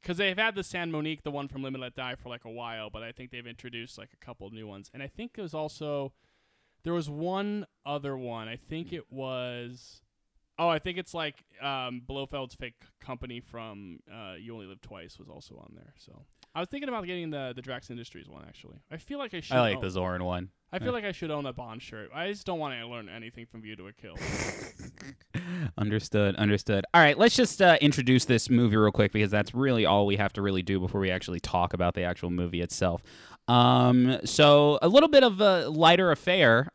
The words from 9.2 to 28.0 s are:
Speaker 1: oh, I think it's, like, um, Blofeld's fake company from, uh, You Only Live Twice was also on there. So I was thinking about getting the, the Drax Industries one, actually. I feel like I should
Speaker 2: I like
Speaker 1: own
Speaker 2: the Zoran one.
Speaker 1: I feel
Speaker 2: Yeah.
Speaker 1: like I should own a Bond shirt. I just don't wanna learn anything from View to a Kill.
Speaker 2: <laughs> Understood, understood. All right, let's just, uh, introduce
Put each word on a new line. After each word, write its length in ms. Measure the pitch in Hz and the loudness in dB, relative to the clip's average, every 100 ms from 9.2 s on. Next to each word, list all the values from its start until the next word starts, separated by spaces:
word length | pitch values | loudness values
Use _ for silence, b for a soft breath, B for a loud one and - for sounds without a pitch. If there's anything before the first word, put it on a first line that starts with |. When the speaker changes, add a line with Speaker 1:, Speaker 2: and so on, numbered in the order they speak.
| 131 127 123 123 120 123 - - _ _ _ _ _ - | -8 -6 -8 -10 -12 -16 -20 -20 _ _ _ _ _ -2
Speaker 1:
oh, 80 | 170 | 0
I 80 | 156 | 0
think 220 | 185 180 | -2 -10
it's, 160 | 175 170 | -8 -6
like, 280 | 151 - _ 92 | -8 -8 _ -10
um, 440 | 139 135 127 123 123 | -6 -6 -6 -10 -10
Blofeld's 460 | 139 139 143 127 | -10 -8 -8 -10
fake 220 | - 123 _ _ _ | -12 -16 _ _ _
company 380 | - 127 127 120 | -14 -12 -10 -12
from, 600 | - 117 113 101 98 82 _ | -14 -14 -14 -14 -16 -18 _
uh, 220 | 110 98 87 | -18 -16 -16
You 140 | 113 | -16
Only 140 | 113 95 | -16 -16
Live 140 | 95 | -20
Twice 360 | - 98 85 - | -20 -20 -20 -20
was 100 | 92 | -20
also 280 | - - - | -20 -20 -20
on 160 | - - | -20 -20
there. 180 | - _ | -20 _
So 280 | _ - 143 _ b 165 | _ -20 _ _ b -10
I 40 | |
was 100 | 180 | -10
thinking 200 | 277 277 | -8 -8
about 160 | 226 180 | -8 -6
getting 240 | 180 160 | -8 -8
the, 240 | 147 131 127 | -8 -8 -10
the 60 | |
Drax 300 | 127 127 - | -12 -12 -12
Industries 360 | 120 117 78 73 | -14 -14 -18 -20
one, 160 | 71 71 | -20 -20
actually. 300 | - - - - | -20 -20 -20 -18
I 80 | 156 | -16
feel 220 | - 285 | -12 -10
like 140 | 254 175 | -8 -10
I 60 | |
should 140 | - 131 | -2 2
Speaker 2:
I 20 | |
like 140 | 113 92 | 2 0
Speaker 1:
own 60 | |
Speaker 2:
the 60 | 95 | -4
Zoran 320 | 92 90 90 | -4 -4 -4
one. 260 | 90 90 92 _ _ | -4 -6 -8 _ _
Speaker 1:
I 80 | 185 | -8
feel 80 | 247 | -4
Speaker 2:
Yeah. 60 | |
Speaker 1:
like 120 | 240 208 | -4 -6
I 60 | |
should 160 | 170 165 | -8 -8
own 140 | 147 139 | -6 -8
a 80 | |
Bond 280 | 127 120 110 | -10 -14 -14
shirt. 280 | - 110 95 | -16 -16 -14
I 140 | 147 185 | -10 -8
just 160 | 208 - | -8 -8
don't 140 | 170 | -6
wanna 260 | 147 123 117 | -6 -8 -10
learn 180 | 120 101 | -12 -12
anything 360 | 110 117 120 117 | -14 -16 -18 -20
from 160 | 113 | -18
View 140 | 107 107 | -16 -16
to 100 | 95 | -16
a 60 | |
Kill. 220 | - 101 85 | -18 -16 -12
Speaker 2:
<laughs> 1600 | - - - - - - - - 139 - _ - 175 180 139 - | -8 -6 -8 -10 -14 -18 -20 -18 -20 -20 _ -12 -8 -8 -6 -6
Understood, 580 | 107 107 - 107 101 95 | -4 -4 -2 0 0 0
understood. 500 | 104 101 - 98 - | 0 0 0 -4 2
All 80 | 170 | 6
right, 160 | 147 151 | 6 6
let's 180 | 233 - | 4 4
just, 260 | 233 - | 0 4
uh, 160 | 185 160 | 6 6
introduce 460 | 147 143 | 4 2